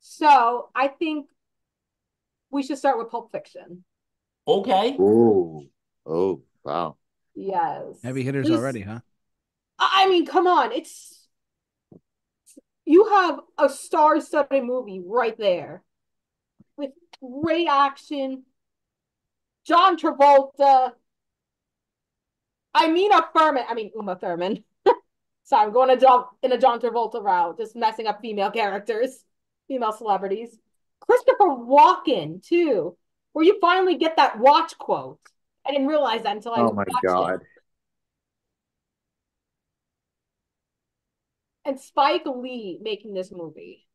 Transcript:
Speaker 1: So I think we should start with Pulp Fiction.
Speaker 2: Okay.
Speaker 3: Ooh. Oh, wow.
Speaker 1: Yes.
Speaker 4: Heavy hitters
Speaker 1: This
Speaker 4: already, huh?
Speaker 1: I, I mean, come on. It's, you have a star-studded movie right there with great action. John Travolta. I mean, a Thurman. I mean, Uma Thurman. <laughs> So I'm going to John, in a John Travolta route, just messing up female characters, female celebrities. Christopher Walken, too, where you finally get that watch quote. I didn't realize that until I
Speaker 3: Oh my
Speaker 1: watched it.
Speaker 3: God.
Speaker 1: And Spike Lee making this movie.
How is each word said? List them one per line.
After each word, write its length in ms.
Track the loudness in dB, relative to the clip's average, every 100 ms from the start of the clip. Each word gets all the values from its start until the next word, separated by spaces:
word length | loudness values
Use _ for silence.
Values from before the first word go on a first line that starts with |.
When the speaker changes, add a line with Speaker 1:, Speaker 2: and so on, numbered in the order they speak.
Speaker 1:
So 680 | _ -2 4 4 4 -2 -8
I 140 | -4 -4
think 380 | -4 -8 -8 -12 _ _ _ _ _ _ _ _ _ _ _ _
we 120 | -8
should 160 | -8 -4
start 200 | -2 -2
with 120 | -4
Pulp 220 | -10 -12
Fiction. 520 | -14 -14 -20 -20 -20 _ _ _ _ _ _ -2
Speaker 2:
Okay. 480 | -2 0 -2 -2 0
Speaker 3:
Ooh. 680 | 2 4 4 2 -2 -10 -20 _ _ _ -8
Oh, 360 | -4 -4 -4 _ _
wow. 320 | -10 -8 -8 -12 _ _ _
Speaker 1:
Yes. 640 | -14 -8 -4 -6 -6 -14 -14
Speaker 4:
Heavy 200 | -10 -8
hitters 260 | -6 -4 -2
Speaker 1:
This 100 | -2
Speaker 4:
already, 220 | -2 -8
huh? 200 | -12 -16 _ _ _ _ _ _ _ _
Speaker 1:
I, 260 | -2 2 2
I 20 |
mean, 160 | 2
come 220 | 0 0 2
on. 260 | 2 0
It's, 560 | -6 -10 -20 -20 _ _ _ _ _ _ _ _ -20 _ _ _ _ _ -20 _ _ 4
you 180 | 4 6
have 300 | 2 0 -4 -10 -2
a 100 | -2
star-studded 960 | -2 -6 2 2 2 -2 -4 -2 -2
movie 380 | -2 -8 -8 -14
right 320 | -6 -4 -4 -2
there 460 | -2 -2 -6 -18 _ _ _ _ _ _ _ _ _ -14
with 140 | -14 _ _ -20
great 480 | -18 -8 -4 -2 0
action. 760 | 2 0 -2 -12 -8 -8 -10 _ _ _ _ _ _ _ _ _ _ _ _ 0
John 320 | 4 4 2
Travolta. 960 | -4 4 6 6 4 0 4 4 2 -6 _ _ _ _ _ _ _ _ _ _ _ _ _ _ _ _ _
I 180 | 0 0
mean, 220 | 2 4
a 100 | 2 2 2
Thurman. 280 | 2 2 -4
I 60 |
mean, 160 | -8 -10
Uma 220 | -12 -10 -8
Thurman. 480 | -8 -6 -6 -6 _ _ 0
<laughs> 80 | 0 _ _ _ _
So 120 | _ 0
I'm 160 | 2
going 160 | 2 2
to 80 | 6
John, 300 | 6 4 0 _
in 100 | -4
a 60 | 2
John 200 | 2 2
Travolta 440 | -4 -4 -6 -6
route, 340 | -2 0 -2 -4
just 180 | -12
messing 320 | -4 -4 -4 -8
up 140 | -8
female 300 | -8 -4 -4
characters, 760 | -2 -4 -6 -8 -4 -6 -6 _ _ _ _ _
female 260 | -6 -4
celebrities. 680 | -6 -4 -4 -2 -8 -8 _ _ _ _ _
Christopher 460 | 0 2 2 2 2
Walken, 960 | 0 2 8 8 6 0 -4 -4 -12 -4
too, 520 | 0 0 0 -2 -10 _ _ _
where 140 | 2 2
you 120 | 4
finally 380 | 2 2 2 0
get 200 | -2 2
that 200 | 0 4
watch 380 | 4 4 2 -10
quote. 420 | -6 -6 -6 -20 _ _ _ _ -6
I 40 |
didn't 140 | -2 0
realize 380 | 0 0 -2
that 120 | -6 -8
until 160 | -6
I 80 | -2
Speaker 3:
Oh 120 | -2
my 100 | -2
Speaker 1:
watched 80 | -6 -4
it. 40 | -2
Speaker 3:
God. 340 | -2 -2 -6 _ _ _ _ _ _ _ _ _ _ _ _ _ _ _ _ _ _ _ _ _ _ _ _ _ _ _ _ _ _ _ _ _ _ _ _ _ _ _ _ _ _
Speaker 1:
And 160 | -10 -10
Spike 460 | -8 0 0 0 -6
Lee 520 | -10 -10 -12 -12 -12
making 320 | -10 -10 -10
this 160 | -12 -12
movie. 540 | -12 -16 -16 -20 -20 _